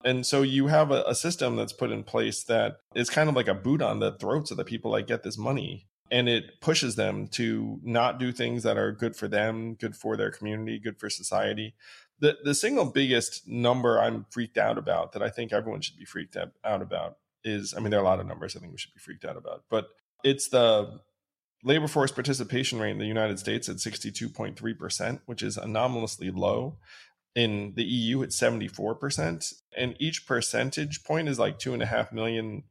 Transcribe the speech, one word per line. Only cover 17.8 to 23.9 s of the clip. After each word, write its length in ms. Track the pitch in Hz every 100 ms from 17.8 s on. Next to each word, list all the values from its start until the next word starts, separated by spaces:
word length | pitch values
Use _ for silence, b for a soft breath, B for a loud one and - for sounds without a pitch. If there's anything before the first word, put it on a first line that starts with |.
mean, 100 | 107
there 100 | 104
are 40 |
a 20 | 95
lot 140 | 95
of 60 | 92
numbers 300 | 82 92 92
I 40 |
think 120 | 87
we 60 | 85
should 160 | -
be 60 | -
freaked 240 | - -
out 120 | 78 -
about, 280 | - - -
but 180 | 110 92 _ _ _
it's 240 | 139 135 -
the 520 | 127 117 110 101 104 - _ _ _ _ _
labor 260 | 123 156 151
force 240 | 151 139
participation 640 | - 127 131 120 127 - 117
rate 140 | 107
in 60 | 101
the 80 | 107
United 320 | 110 107 95
States 300 | 107 113 110
at 120 | 90
sixty-two 480 | 110